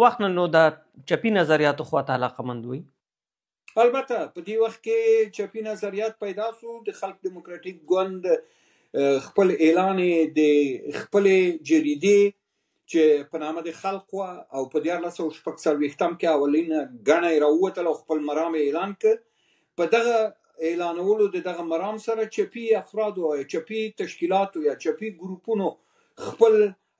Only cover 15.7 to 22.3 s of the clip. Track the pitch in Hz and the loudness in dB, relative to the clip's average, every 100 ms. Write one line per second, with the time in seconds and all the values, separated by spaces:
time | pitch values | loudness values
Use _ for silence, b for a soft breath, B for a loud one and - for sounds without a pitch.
15.7 | 147 147 - 175 175 170 151 143 151 170 | 0 -2 -2 -4 0 0 2 2 0 0
16.7 | 156 127 120 107 165 170 156 147 160 190 | -2 -4 -4 2 2 2 2 4 2 0
17.7 | 185 170 147 - 156 147 151 170 160 143 | -2 -4 -4 -4 -4 -2 -2 -2 -2 -2
18.7 | 160 196 196 220 226 _ _ _ _ _ | -2 -6 -2 0 0 _ _ _ _ _
19.7 | - 165 233 233 226 214 - _ - 165 | -4 0 2 2 0 -2 -6 _ -6 -4
20.7 | 170 170 170 190 220 202 180 180 175 165 | -2 -4 -2 0 2 0 -2 -6 -6 -6
21.7 | 165 196 220 226 226 214 | -4 -4 -6 -6 -4 -4